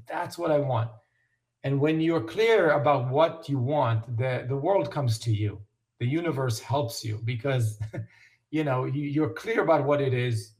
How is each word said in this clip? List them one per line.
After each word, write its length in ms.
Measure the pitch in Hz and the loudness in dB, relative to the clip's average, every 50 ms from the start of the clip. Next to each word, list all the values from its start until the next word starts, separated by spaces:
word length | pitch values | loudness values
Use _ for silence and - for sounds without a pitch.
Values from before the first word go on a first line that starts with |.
| - | -10
"That's 300 | - - 156 175 170 - | -8 -8 -6 -6 -6 -6
what 120 | 170 170 160 | -4 0 2
I 100 | 151 147 | 2 2
want." 320 | 139 131 127 110 110 - - - _ _ _ _ _ _ _ _ _ _ _ _ - | 2 2 0 -2 -2 -4 -6 -16 _ _ _ _ _ _ _ _ _ _ _ _ -4
And 120 | 139 139 | -2 0
when 220 | 139 143 156 160 160 | 2 2 2 2 2
you're 220 | 160 165 165 160 | 2 2 2 0
clear 500 | - - - 196 220 226 226 202 175 156 | -2 -4 -2 0 4 4 6 6 6 4
about 380 | 147 147 131 147 143 127 123 131 | 4 4 4 4 2 2 2 0
what 400 | 131 147 165 165 - - - - | 4 4 4 4 2 -4 -6 -4
you 100 | 139 131 | -2 0
want, 580 | 120 135 151 147 131 117 113 110 - 131 117 | 0 0 2 2 2 2 2 0 -2 -2 -4
the, 280 | 110 127 131 127 123 131 | -2 -2 -2 -2 -2 -4
the 80 | 127 139 | -4 -4
world 360 | 139 143 185 202 190 - - | -2 0 2 2 2 2 0
comes 280 | - 151 139 117 110 - | -2 -2 0 0 0 0
to 140 | - 117 107 | 0 -2 0
you. 260 | 101 107 101 - - - _ _ _ _ _ _ - | 0 0 -2 -4 -6 -16 _ _ _ _ _ _ -4
The 60 | 120 | -2
universe 500 | 123 147 165 175 165 139 131 131 117 110 - | 0 0 0 0 0 -2 0 -2 -2 -2 -4
helps 440 | - - 127 147 139 110 - - - | -4 -2 -2 0 0 -2 -4 -8 -6
you 160 | 113 107 104 117 | -6 -6 -4 -4
because, 540 | 113 127 110 - 139 131 123 113 107 107 - 107 - - 110 110 - _ | -4 -4 -2 -2 0 0 2 0 0 -2 -4 -8 -8 -8 -10 -10 -12 _
<laughs> 340 | _ - _ _ _ _ - | _ -20 _ _ _ _ -6
you 140 | 147 156 151 | -4 -2 0
know, 220 | 139 127 127 131 | 0 0 -2 -2
you, 160 | 131 131 147 | -2 -4 -4
you're 320 | 147 143 143 156 156 123 - | -4 -2 0 0 -2 -2 -4
clear 280 | - - 214 226 233 | -8 -6 -2 0 0
about 220 | 170 156 160 147 135 | 2 4 4 4 4
what 160 | 143 147 139 | 2 2 2
it 140 | 135 131 127 | 2 0 0
is 400 | 123 123 123 117 104 - - _ | 0 0 -2 -2 -4 -6 -8 _